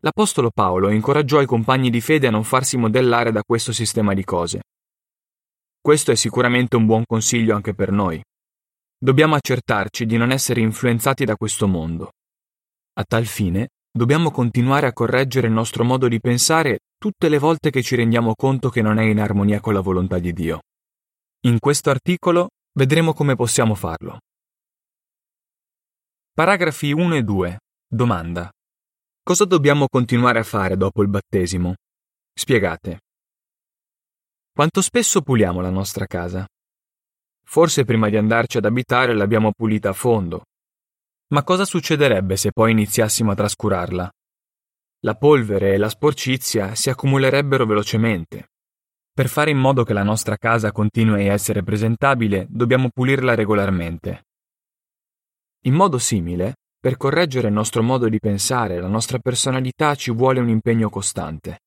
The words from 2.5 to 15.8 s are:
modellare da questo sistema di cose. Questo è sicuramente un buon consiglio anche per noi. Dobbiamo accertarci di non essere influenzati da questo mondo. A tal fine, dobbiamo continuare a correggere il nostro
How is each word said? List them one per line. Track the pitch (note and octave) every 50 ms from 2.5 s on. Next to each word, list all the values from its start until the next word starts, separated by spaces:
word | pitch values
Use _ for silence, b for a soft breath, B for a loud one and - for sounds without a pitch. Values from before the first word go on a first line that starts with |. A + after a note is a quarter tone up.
| - B2+ B2+ - - B2+
modellare | A#2+ A2 G#2+ B2+ C3 B2 A#2 A#2+ A#2+ A#2
da | A2 G#2+
questo | G#2 _ A#2+ A2+ - -
sistema | A2+ - A#2 G#2+ - A2+ G#2+ G2+ G2
di | F#2+ F#2
cose. | - - F2 E2+ - - G2 G2+ _ _ _ _ _ _ _ _ _ _ _ _ _ _ _ _ _ _ _ _ _ _ _
Questo | _ D3 D3+ D3+ - -
è | C3+
sicuramente | A2+ - A#2 - A#2+ A#2+ B2 A#2+ B2 B2 A#2+ -
un | A#2+ A2+
buon | A2 A2+ A2 A2+
consiglio | - A#2 A2+ G#2+ - - A#2+ A2+ A2 G#2+
anche | G#2 G2 - G2
per | - G#2 F#2+
noi. | G2 G2+ G2+ F#2 E2 D2+ - _ _ _ _ _ _ _ _ _ _ _ _ _ _ _
Dobbiamo | - C3 C3+ C#3 D#3 D#3 D#3
accertarci | C#3+ - - C3 B2 - - B2 G#2 G2 - _ - B2
di | A2 A2+ A#2
non | A#2 B2
essere | C3 C3+ - - B2 A#2
influenzati | A2+ A2 G#2 - - B2 A#2 A#2 - C#3 C3+ - C#3
da | A#2 A2
questo | - A2+ G#2+ - - A2 G2+
mondo. | F#2+ E2+ D#2+ E2 E2 E2 E2+ - _ _ _ _ _ _ _ _ _ _ _ _ _ _ _ _ _
A | - F#2
tal | _ - A2+ A#2
fine, | A2 - - A2 F#2 E2+ F#2+ A#2 - _ _ _ _
dobbiamo | _ A2+ A#2+ A#2+ C#3+ D#3+ E3+ D#3
continuare | C#3 - B2 A#2+ A2 B2+ A#2+ C3 C3+ C#3+ D3 C3
a | A2+
correggere | - A#2+ A2+ A#2+ B2 C3+ C3 B2 C3 A#2+ A2+
il | A2+
nostro | A2 A2+ A#2 - -